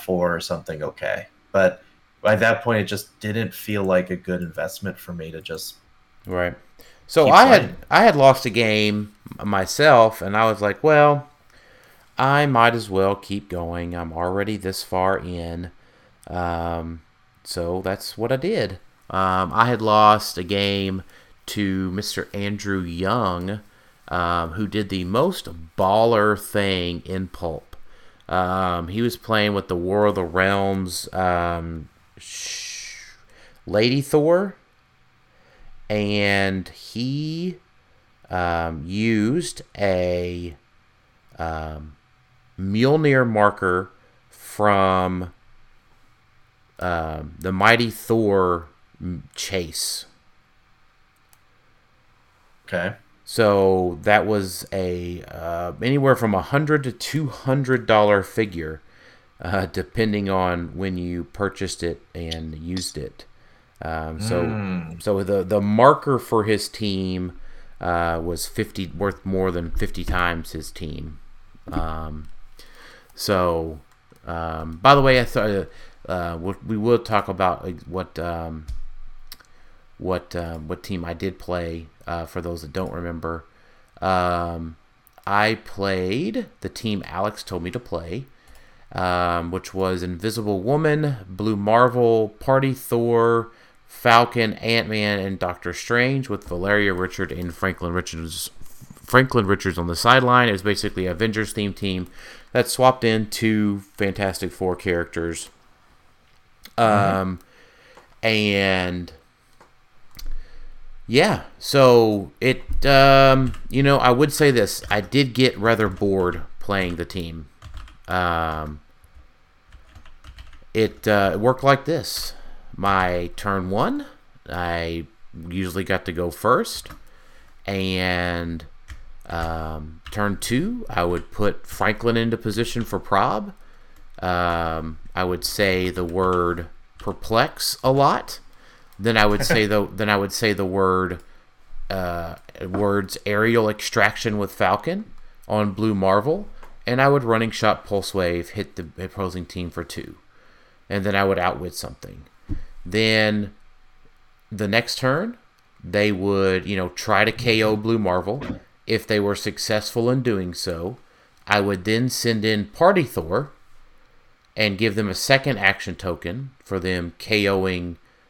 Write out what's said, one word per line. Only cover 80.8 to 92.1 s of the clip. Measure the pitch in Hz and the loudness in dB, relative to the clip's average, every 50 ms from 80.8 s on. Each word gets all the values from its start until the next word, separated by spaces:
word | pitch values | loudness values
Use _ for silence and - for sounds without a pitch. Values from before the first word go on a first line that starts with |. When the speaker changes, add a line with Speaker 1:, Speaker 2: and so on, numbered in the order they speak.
| - | -8
Speaker 2:
team | - 95 87 85 | -8 -6 -6 -6
I | 85 85 | -8 -8
did | 82 98 95 90 - | -6 -6 -6 -8 -8
play, | - - 90 87 85 82 82 85 82 - _ - - | -8 -6 -4 -4 -4 -6 -8 -10 -12 -16 _ -16 -10
uh, | 80 85 85 82 | -8 -8 -8 -8
for | - - 90 | -8 -10 -8
those | 85 87 85 82 80 | -8 -8 -8 -10 -10
that | 73 - | -8 -6
don't | 95 92 - | -6 -6 -6
remember. | - 87 87 85 85 80 80 82 85 82 - _ _ _ _ _ _ _ _ _ - - | -6 -8 -8 -8 -8 -8 -6 -8 -8 -8 -10 _ _ _ _ _ _ _ _ _ -12 -6
Um, | 87 95 92 90 90 90 87 87 85 85 85 82 82 80 80 - _ _ _ _ _ _ _ - - | -2 0 0 2 0 0 0 -2 -2 -4 -6 -8 -10 -12 -14 -18 _ _ _ _ _ _ _ -10 -4
I | 98 101 104 107 110 113 110 - | 0 0 2 2 2 0 -4 -8
played | - - 101 98 98 95 92 92 92 107 135 180 220 220 254 202 - - - | -12 -8 -4 -2 -2 -2 -2 -2 -2 -2 -2 -4 -4 -4 -6 -8 -8 -12 -12
the | - 92 | -12 -10
team | - - - 110 104 92 - | -10 -6 -4 -4 -4 -4 -6
Alex | - 82 95 101 107 - - - | -8 -6 -4 -4 -4 -4 -8 -12
told | - 95 85 85 | -8 -8 -6 -6
me | 90 | -6
to | 87 123 | -8 -8
play, | - - - 82 85 82 92 131 135 - - _ _ - - - - - - - - - | -8 -6 -8 -8 -8 -8 -10 -10 -10 -14 -20 _ _ -20 -20 -20 -20 -20 -20 -20 -18 -10
um, | - 92 92 90 90 87 87 87 85 85 85 85 | -6 -4 -2 0 0 2 2 0 0 -2 -2 -4
which | 92 92 - - - | -6 -6 -8 -6 -4
was | 95 95 92 92 85 90 | -2 0 0 0 -2 -4
Invisible | 90 87 82 - 113 107 117 104 104 101 92 | -6 -6 -4 -4 -4 -4 -4 -2 -2 -2 -2
Woman, | 92 123 143 151 160 151 151 156 151 143 135 104 95 92 | 0 0 0 2 2 2 2 2 0 -2 -4 -6 -10 -12
Blue | 92 95 104 110 107 | -8 -4 -2 -2 0
Marvel, | 101 101 104 113 120 123 123 123 123 120 117 | 0 2 4 6 6 6 6 4 4 4 4